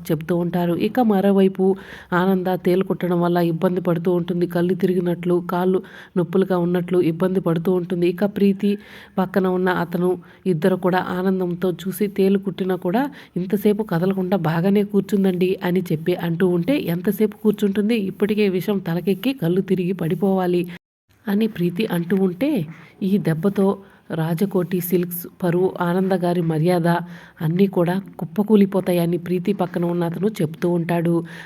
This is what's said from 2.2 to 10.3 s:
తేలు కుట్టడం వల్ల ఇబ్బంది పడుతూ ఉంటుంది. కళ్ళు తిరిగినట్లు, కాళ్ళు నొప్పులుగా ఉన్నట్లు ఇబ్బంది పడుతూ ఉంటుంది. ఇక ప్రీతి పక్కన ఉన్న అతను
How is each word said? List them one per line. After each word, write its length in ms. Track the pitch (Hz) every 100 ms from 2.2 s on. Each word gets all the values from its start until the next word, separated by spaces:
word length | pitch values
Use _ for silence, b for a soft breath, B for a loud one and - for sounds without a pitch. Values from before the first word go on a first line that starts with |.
| 185 190 180
తేలు 360 | 180 180 180
కుట్టడం 380 | 190 175 175 175
వల్ల 160 | 175 175
ఇబ్బంది 440 | 170 165 185 180
పడుతూ 320 | 180 170 180
ఉంటుంది. 340 | 175 175 175 180
కళ్ళు 260 | 175 175
తిరిగినట్లు, 680 | 180 190 185 175 175 180 175 175
కాళ్ళు 320 | 180 185 185 - B B 185
నొప్పులుగా 400 | 165 190 190 180
ఉన్నట్లు 440 | 175 175 175 180
ఇబ్బంది 380 | 160 165 185 185
పడుతూ 320 | 175 165 180
ఉంటుంది. 340 | 185 175 175 170
ఇక 180 | 175 208
ప్రీతి 520 | 202 196 196 202 202 B B B -
పక్కన 300 | 185 196 185
ఉన్న 220 | 185 185
అతను 400 | 175 170 175 180 175 B